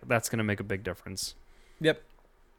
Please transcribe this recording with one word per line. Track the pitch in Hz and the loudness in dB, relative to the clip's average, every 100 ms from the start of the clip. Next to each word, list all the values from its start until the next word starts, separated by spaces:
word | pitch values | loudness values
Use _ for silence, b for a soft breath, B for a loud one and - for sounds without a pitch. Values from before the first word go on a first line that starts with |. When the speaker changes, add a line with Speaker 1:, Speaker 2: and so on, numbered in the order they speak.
| 123 | 2
Speaker 1:
that's | 117 - | 2 2
gonna | 113 | 0
make | 107 101 | 0 0
a | |
big | 101 98 | 0 -2
difference. | 110 - - 95 - - - - - - | -2 -6 -8 -8 -8 -10 -20 -20 -20 0
Speaker 2:
Yep. | 160 151 - - - _ - | 2 2 -4 -20 -20 _ -20